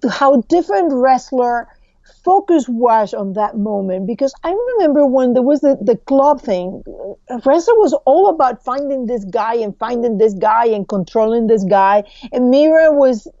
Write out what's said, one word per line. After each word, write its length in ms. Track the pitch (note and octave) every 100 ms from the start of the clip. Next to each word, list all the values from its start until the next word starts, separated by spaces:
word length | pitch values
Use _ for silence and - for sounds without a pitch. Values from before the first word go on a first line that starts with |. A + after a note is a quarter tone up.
| B3
how 320 | - C#4 C#4
different 500 | - E4+ E4+ G4 E4+
Wrestler 760 | C4 C4 B3+ - C4 A#3+ A#3+ A#3 _ _ _ _ _ -
focus 420 | G4 G4+ E4 B3+
was 460 | A#3 A#3+ A3 G3+
on 200 | A3+ G3
that 240 | F#3+ G#3 A3
moment, 480 | G#3 G3+ F#3+ F#3 G3
because 280 | A#3 C4+ -
I 80 | E4
remember 540 | G4 B4 A#4+ E4 C#4+ C#4+
when 280 | C4 B3+
there 80 | B3
was 200 | B3+ C#4+
the, 160 | C#4+ C4+
the 140 | G#3 A3
club 460 | - C4+ C#4 D4
thing, 420 | - F#3 F3+ - - - G3 - -
uh, 100 | B3 C4+
Wrestler 300 | D#4+ E4+ A4+
was 180 | F#4 C#4 -
all 220 | D4+ G4+
about 340 | E4 C4 A#3
finding 420 | - C4 C#4+ C4+ A#3
this 180 | A#3+ G3
guy 300 | A3 G#3+ A#3
and 200 | G#3+ -
finding 400 | A3+ A#3+ A#3+ G3+
this 160 | A3
guy 320 | G3 G#3+ A3+ A#3
and 220 | G#3+ G3
controlling 600 | G3+ E3+ - A3 A#3 A3
this 160 | A3+
guy, 400 | F#3+ G3 G3 G#3 - - B3+
and 160 | B3+ B3
Mira 400 | C4+ D#4 D#4+ D#4+
was, 360 | C#4+ C4 A3+ - -